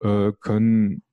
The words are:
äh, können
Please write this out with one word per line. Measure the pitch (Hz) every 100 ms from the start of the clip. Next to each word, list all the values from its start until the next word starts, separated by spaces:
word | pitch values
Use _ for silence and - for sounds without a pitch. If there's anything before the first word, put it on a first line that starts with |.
äh, | 107 104 101 101
können | - 107 113 113 101 - -